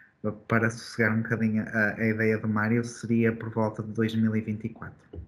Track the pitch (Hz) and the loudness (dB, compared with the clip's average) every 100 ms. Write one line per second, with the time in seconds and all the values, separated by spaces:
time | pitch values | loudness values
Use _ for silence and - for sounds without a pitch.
0 | - _ 107 104 - 113 113 - - - | -20 _ -6 -6 0 2 2 -2 -8 0
1 | 110 110 110 110 110 110 - 113 104 101 | 2 2 0 0 2 0 0 0 0 2
2 | 110 107 110 107 110 107 107 120 120 - | 0 2 2 2 0 0 2 0 -2 -6
3 | 110 117 113 113 113 113 110 110 107 104 | 0 2 2 0 -4 -2 -2 -2 -6 -2
4 | 110 113 110 110 110 107 117 - - - | 0 2 2 2 -2 -4 -6 -10 -16 -18
5 | _ - | _ -16